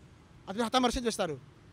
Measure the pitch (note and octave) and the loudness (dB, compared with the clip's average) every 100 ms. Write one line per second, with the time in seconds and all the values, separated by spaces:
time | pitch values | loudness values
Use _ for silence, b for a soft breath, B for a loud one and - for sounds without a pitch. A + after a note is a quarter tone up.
0 | - - - - - G3 A3+ B3+ B3 C4 | -20 -20 -20 -20 -10 -4 2 4 4 2
1 | A#3 G#3+ F3 C3+ - - - | -2 -2 -4 -4 -12 -20 -20